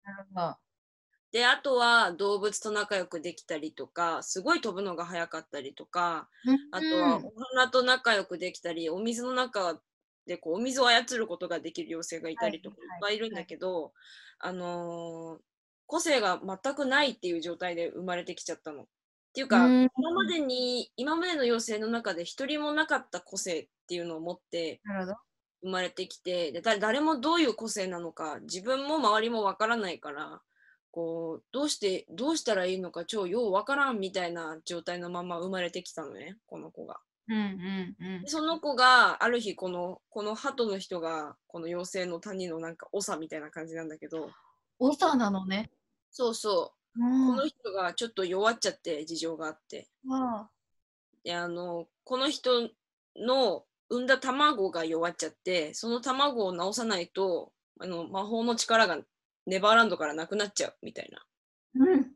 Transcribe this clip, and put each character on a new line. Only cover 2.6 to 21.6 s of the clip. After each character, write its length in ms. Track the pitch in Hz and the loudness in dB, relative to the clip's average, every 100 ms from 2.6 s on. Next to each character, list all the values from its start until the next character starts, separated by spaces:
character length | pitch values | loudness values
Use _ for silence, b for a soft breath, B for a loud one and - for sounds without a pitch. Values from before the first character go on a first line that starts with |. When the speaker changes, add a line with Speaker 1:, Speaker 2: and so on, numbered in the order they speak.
Speaker 2:
と 100 | 220 | -2
仲 240 | 208 202 196 | -2 0 -2
良 100 | 180 | -2
く 140 | 170 | -6
で 160 | 165 - | -8 -10
き 80 | |
た 140 | - 160 | -8 -6
り 160 | 156 | -6
と 140 | - 131 | -10 -10
か、 360 | - 170 151 | -2 -2 -2
す 160 | - 190 | -4 -4
ご 160 | 208 339 | 0 0
い 60 | |
飛 120 | 240 | 0
ぶ 80 | 180 | -4
の 140 | 202 170 | -4 -4
が 100 | 175 | -6
速 220 | 175 170 | -4 -4
か 120 | 160 | -6
っ 80 | - | -8
た 80 | 143 | -10
り 140 | 135 | -10
と 120 | - - | -14 -6
か、 440 | 180 175 160 - B 247 | 0 0 -2 -8 B 4
Speaker 1:
う 60 | |
ん 20 | |
う 40 | 269 | 4
ん。 20 | 285 | 2
Speaker 2:
あ 80 | - | -4
と 60 | 320 320 | 2 4
は 140 | - - | 4 2
お 160 | - 220 254 254 | -2 -12 -2 2
花 140 | 254 | 4
と 140 | 247 | 4
仲 320 | 254 254 240 208 | 4 4 4 2
良 80 | |
く 140 | 190 175 | 0 -4
で 160 | 180 | -6
き 80 | - | -4
た 100 | 175 | -6
り、 180 | 165 165 | -4 -2
お 100 | 180 | -2
水 220 | 226 233 | -2 -2
の 120 | 247 | -2
中 480 | 254 254 208 180 160 _ _ _ _ - | -2 0 0 -2 -4 _ _ _ _ -10
で 100 | 175 | -8
こ 140 | 165 | -4
う、 20 | |
お 60 | 180 | -2
水 220 | 254 254 | -2 4
を 60 | 247 | 6
操 300 | 240 254 247 | 6 4 -4
る 100 | 220 | -4
こ 80 | 170 | -6
と 140 | 175 | -4
が 100 | 170 | -6
で 140 | 160 | -6
き 100 | 165 | -8
る 60 | 160 | -8
妖 300 | 165 170 165 | -8 -8 -8
精 40 | |
が 60 | 160 | -8
い 80 | 165 | -2
た 100 | 170 | -2
り 140 | 160 | -2
と 100 | 180 | -12
か、 60 | - | -18
Speaker 1:
は 60 | |
い 40 | - | -16
は 0 | |
い 20 | |
は 60 | 180 202 | -6 -2
い。 40 | 214 | -2
Speaker 2:
い 20 | |
っ 20 | |
ぱ 60 | 226 | -4
い 20 | |
い 20 | |
る 20 | |
ん 40 | 220 | -6
だ 80 | |
け 140 | 170 160 | -10 -6
ど、 260 | 185 175 | -4 -4
Speaker 1:
は 60 | 147 | -6
い。 20 | b b b b b | b b b b b
Speaker 2:
あ 140 | 175 | -8
の 840 | 180 175 175 175 170 170 165 165 160 | -6 -6 -6 -6 -8 -8 -10 -12 -14
ー、 20 | _ _ _ _ - | _ _ _ _ -6
個 120 | 311 | -2
性 220 | 330 269 | 2 4
が 180 | 202 180 | 4 0
全 320 | 190 190 269 | -4 -4 -4
く 120 | 285 269 | -2 2
な 180 | 277 | 4
い 80 | 285 | 2
っ 80 | - | 0
て 80 | 180 | -4
い 60 | |
う 80 | 170 | -4
状 160 | 165 165 | -4 -6
態 180 | 180 170 | -4 -2
で 140 | 170 | -4
生 140 | - | -4
ま 120 | 180 175 | -4 -4
れ 80 | |
て 100 | 180 170 | -6 -10
き 100 | - | -8
ち 60 | |
ゃ 20 | 165 | -10
っ 60 | |
た 100 | 160 | -10
の。 120 | 147 | -14
っ 40 | - _ _ _ _ - | -18 _ _ _ _ -8
て 60 | |
い 20 | |
う 40 | 269 | 4
か、 180 | 226 247 | 8 10
Speaker 1:
う 40 | |
ん。 200 | 254 254 - | 8 6 4
Speaker 2:
今 140 | 311 | 0
ま 120 | 349 320 | 2 2
で 140 | 330 | 0
に、 500 | 269 254 247 247 - - | 0 0 0 -2 -4 -6
今 220 | 269 330 | -2 0
ま 100 | 359 | 0
で 80 | 320 | 0
の 60 | |
妖 340 | 240 233 | 2 0